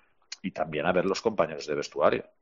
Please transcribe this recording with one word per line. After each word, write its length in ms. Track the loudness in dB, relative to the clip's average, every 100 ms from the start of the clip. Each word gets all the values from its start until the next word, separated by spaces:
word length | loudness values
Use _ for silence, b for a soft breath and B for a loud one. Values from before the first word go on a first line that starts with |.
| b _ -20 -10
y 100 | -8
también 360 | -4 -4 0 2
a 60 |
ver 120 | 2
los 160 | 2 0
compañeros 460 | -2 0 0 -2 -4
de 80 | -4
vestuario 480 | -4 2 2 2 -4 _